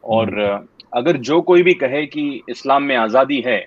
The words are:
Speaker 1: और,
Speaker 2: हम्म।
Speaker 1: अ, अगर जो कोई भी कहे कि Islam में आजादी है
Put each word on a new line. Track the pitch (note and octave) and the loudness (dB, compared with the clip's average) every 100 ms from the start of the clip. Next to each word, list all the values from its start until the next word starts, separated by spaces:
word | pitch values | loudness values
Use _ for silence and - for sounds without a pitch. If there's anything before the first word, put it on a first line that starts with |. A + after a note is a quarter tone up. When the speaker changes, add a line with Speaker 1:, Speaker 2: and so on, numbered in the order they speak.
Speaker 1:
और, | - A2+ G#2+ G2+ | 0 0 0 -2
Speaker 2:
हम्म। | G2+ G2+ | -2 -2
Speaker 1:
अ, | - _ _ | -8 _ _
अगर | A#2+ C#3 D3+ | -2 0 -2
जो | B2 E3 | 0 0
कोई | E3+ F3 | 4 4
भी | F3+ | 4
कहे | F3+ C3 C#3 D3 | 2 0 -2 -6
कि | D3+ D3 C3+ - | -6 -6 -8 -12
Islam | A#2+ C3+ C#3 | -10 0 0
में | C#3+ B2+ | 2 0
आजादी | A2 B2 C3+ C#3+ | 2 2 2 -2
है | A#2+ G#2+ | -2 -4